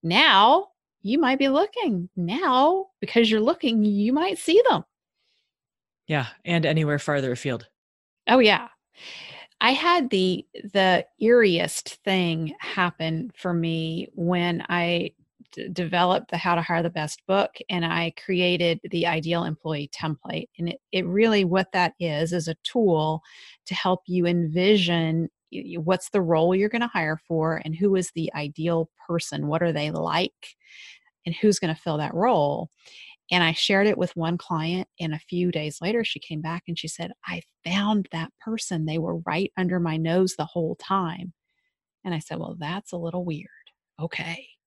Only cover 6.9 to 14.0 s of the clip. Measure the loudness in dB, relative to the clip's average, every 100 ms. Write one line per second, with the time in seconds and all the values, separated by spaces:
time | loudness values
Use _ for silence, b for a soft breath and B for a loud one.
6.9 | 0 0 -2 0 -2 -4 -6 -8 _ _
7.9 | _ _ _ 4 6 6 4 -2 _ _
8.9 | B B B B B B _ 2 2 2
9.9 | 2 2 2 2 0 -6 -16 -4 2 4
10.9 | 4 0 _ 4 6 6 4 0 -4 -10
11.9 | -8 0 2 2 0 -4 -6 -8 -2 -2
12.9 | -2 -4 -4 -6 -8 -2 0 0 -2 -4
13.9 | -6